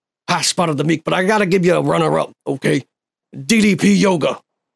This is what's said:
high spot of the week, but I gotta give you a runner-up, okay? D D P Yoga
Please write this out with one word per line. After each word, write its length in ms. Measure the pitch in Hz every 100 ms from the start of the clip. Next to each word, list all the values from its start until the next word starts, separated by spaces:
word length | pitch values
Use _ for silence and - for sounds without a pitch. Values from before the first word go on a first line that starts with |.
| _ _ -
high 140 | 175
spot 260 | - - 170
of 80 | 143
the 80 |
week, 200 | 151 160
but 100 | -
I 100 | 165
gotta 220 | 190 220 185
give 180 | 190
you 100 | 175 160
a 40 |
runner-up, 500 | 143 165 160 156 147 - -
okay? 380 | 139 151 147 - _ _ _ _
D 260 | 135 135 226
D 140 | 208 185
P 180 | 190
Yoga 460 | 196 190 180 127 - _ _ _